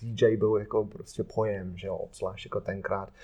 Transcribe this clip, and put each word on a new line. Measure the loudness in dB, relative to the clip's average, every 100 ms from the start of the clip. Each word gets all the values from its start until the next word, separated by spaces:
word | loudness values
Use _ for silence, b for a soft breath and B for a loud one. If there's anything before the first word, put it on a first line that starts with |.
D | -4 6 6
J | 6
byl | 4 2
jako | 2 0 0
prostě | -4 -10 -6
pojem, | -4 0 0 0 -4 -6
že | -4
jo, | -4
obzvlášť | -6 -6 -6 -6 -6
jako | -6
tenkrát | -4 -4 -2 -2 -4 -12